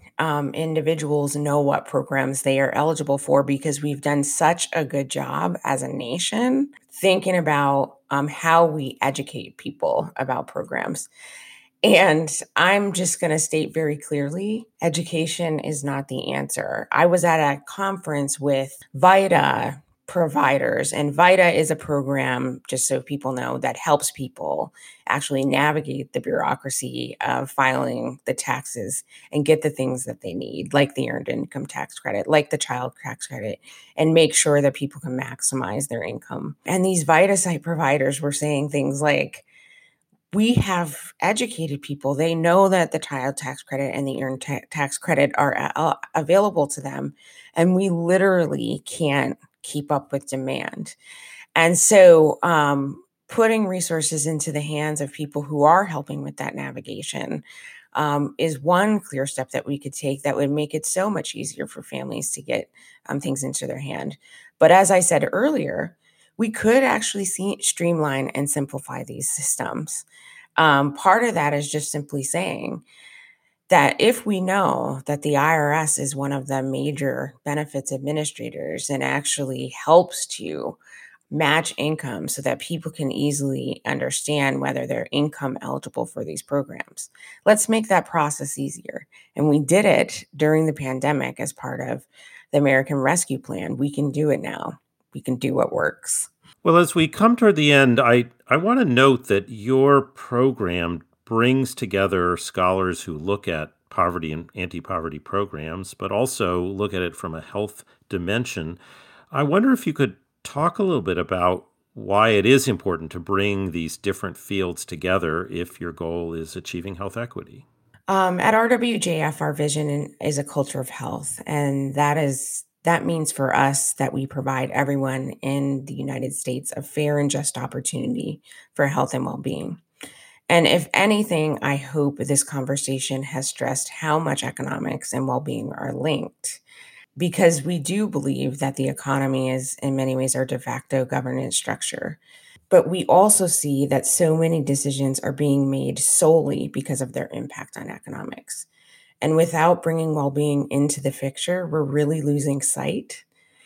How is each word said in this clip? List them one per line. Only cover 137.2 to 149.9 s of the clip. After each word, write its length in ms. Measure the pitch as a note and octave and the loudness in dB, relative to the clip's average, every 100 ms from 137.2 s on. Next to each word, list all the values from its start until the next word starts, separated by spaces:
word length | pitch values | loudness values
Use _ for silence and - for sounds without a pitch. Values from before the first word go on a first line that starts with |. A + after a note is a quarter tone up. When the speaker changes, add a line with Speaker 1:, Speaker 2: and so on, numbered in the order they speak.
| E3+ - F3+ D#3+ | -4 4 4 4
Speaker 1:
we 160 | C#3 F3 | -2 -4
do 280 | C#3 G3 G#3+ | -2 -2 -2
believe 520 | D3 C#3 C3 C3+ C3+ | -2 -2 -2 -2 -2
that 180 | C#3 C3+ | -4 -2
the 100 | C3+ | -4
economy 640 | C#3 C#3 C3+ C3+ C3 C3 | -4 -2 -2 0 0 -2
is 260 | C3 C3 - | -4 -6 -6
in 160 | C#3 C3+ | -4 -2
many 180 | C3 C3 | -2 -2
ways 200 | C3 C3 | -2 -2
our 100 | C3 | -2
de 120 | B2+ | -4
facto 460 | - B2 - C3+ | -6 -8 -4 -2
governance 540 | B2+ C3+ B2+ C3 C3 - | -2 -4 -4 -6 -4 -4
structure. 600 | - - - - - D#3 _ - - - - | -4 -6 -6 -6 -8 -10 _ -20 -20 -18 4
But 180 | F3+ D3+ | 4 6
we 180 | F#3 - | 0 4
also 400 | F3 G#3 G3+ F3+ | 6 8 6 2
see 380 | - D3 C#3 C#3 | 0 0 0 2
that 180 | C3+ - | 2 2
so 320 | - E3+ D#3+ | 2 4 4
many 240 | E3 E3 | 2 0
decisions 580 | C#3+ C#3 C#3+ C3+ C3+ C3+ | 0 -2 -2 0 0 -2
are 140 | - | -4
being 360 | C#3 D3 C#3 C3+ | -2 2 2 2
made 300 | C3+ C3+ C3+ | 0 -2 -2
solely 680 | - - D#3+ D#3+ C#3+ - C#3+ | 0 4 6 6 4 -4 -6
because 320 | - - C3 | -6 -6 -4
of 100 | C3 | -4
their 180 | - - | -6 -8
impact 420 | A#2 A#2 - - - | -10 -12 -12 -14 -14
on 140 | - | -14
economics. 800 | - - - - - - - - _ _ _ _ - | -14 -14 -12 -12 -14 -14 -14 -14 _ _ _ _ -4
And 140 | D#3 D#3+ | 2 4
without 480 | E3+ E3+ E3 F3 | 2 4 4 4
bringing 320 | E3 | 2